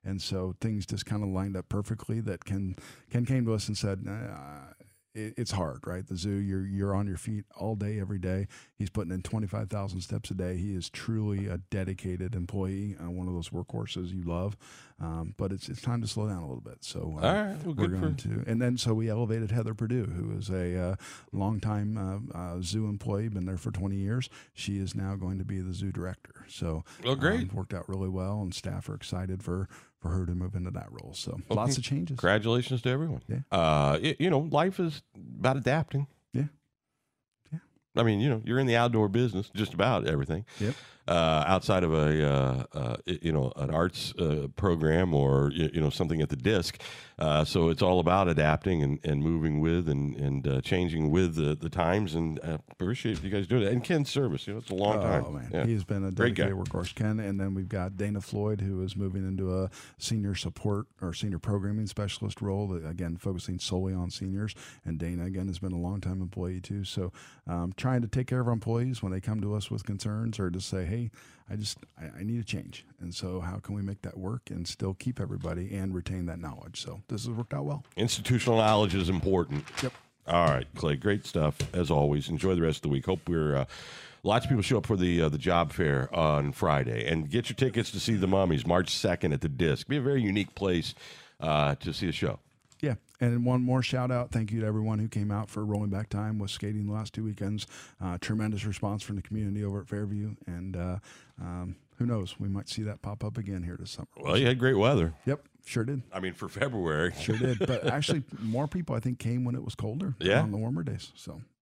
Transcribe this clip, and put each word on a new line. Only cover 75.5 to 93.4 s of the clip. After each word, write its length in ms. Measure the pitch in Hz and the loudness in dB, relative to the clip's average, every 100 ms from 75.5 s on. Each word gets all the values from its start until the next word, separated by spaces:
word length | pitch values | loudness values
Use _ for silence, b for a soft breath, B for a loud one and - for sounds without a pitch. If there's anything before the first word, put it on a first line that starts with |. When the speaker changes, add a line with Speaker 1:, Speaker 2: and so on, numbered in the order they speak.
| 85 92 98 | -4 -4 -4
Speaker 1:
and 180 | 95 92 | -2 -2
retain 300 | 85 92 87 | -4 -4 -4
that 120 | 85 | -6
knowledge? 420 | 78 - - - | -10 -12 -12 -12
So 200 | - 95 - | -10 -12 -8
this 180 | 110 117 | -6 -4
has 60 | |
worked 200 | 113 120 | -4 -4
out 120 | 143 143 | -4 -2
well. 180 | 147 - - | -4 -6 -2
Speaker 2:
Institutional 600 | 117 - - 123 123 113 | 0 0 2 4 6 8
knowledge 340 | 110 107 104 95 | 8 8 6 4
is 140 | 87 | 4
important. 560 | 92 98 95 80 71 - - | 2 4 4 4 -2 -4 -4
Speaker 1:
Yep. 120 | 127 - _ _ - | -4 -6 _ _ 2
Speaker 2:
All 180 | 85 82 | 6 6
right, 220 | 65 - - | 4 0 -2
Clay, 200 | 80 71 | 0 2
great 300 | 104 101 - | 2 0 0
stuff, 320 | 85 76 - - | 2 2 2 -2
as 160 | 90 78 | 0 4
always. 400 | 78 71 73 69 | 4 6 2 0
Enjoy 240 | 78 95 | 0 2
the 80 | 90 | 4
rest 160 | 82 73 | 2 2
of 40 | |
the 60 | 76 | 0
week. 180 | 69 80 | 0 2
Hope 200 | 92 - | -2 0
we're, 280 | 82 76 69 | 2 2 2
uh, 100 | 64 B B B B B | 0 B B B B B
lots 240 | 92 113 - | 2 2 4
of 40 | |
people 120 | 127 | 2
show 160 | 95 117 | 4 2
up 80 | - | 4
for 100 | 101 | 2
the, 280 | 90 85 | 4 6
uh, 60 | 78 | 4
the 100 | 73 | 2
job 320 | 78 85 80 | 4 4 4
fair 360 | - 80 69 64 87 | 2 2 4 2 2
on 360 | 78 73 71 | 4 4 2
Friday. 560 | 65 90 71 62 57 58 | 0 4 4 2 -2 0
And 220 | 82 73 | 0 2
get 180 | 113 - | 0 -2
your 60 | 117 | 0
tickets 340 | 131 120 - | 2 2 -2
to 80 | 98 | -2
see 140 | - | 0
the 140 | 107 92 | 2 4
Mummies 400 | 95 92 76 73 | 4 4 2 4
March 280 | 87 90 - | 2 2 0
second 380 | 101 87 85 | 0 2 2
at 80 | 69 | 0
the 80 | 82 | -2
Disc. 380 | 69 82 69 - | 2 2 2 0
Be 100 | 143 | -2
a 40 | |
very 200 | 131 139 | 2 2
unique 320 | 104 101 95 | 2 2 -2
place, 400 | - 95 90 - - B B B B | -2 2 2 0 -10 B B B B
uh, 340 | 78 76 71 67 | 2 4 4 0
to 180 | - | -4
see 140 | 76 90 | -2 -4
a 20 | |
show. 280 | 76 80 - _ _ _ _ | 0 -2 -4 _ _ _ _
Speaker 1:
Yeah, 140 | 147 110 _ _ | -2 -2 _ _
and 240 | 120 120 | 0 2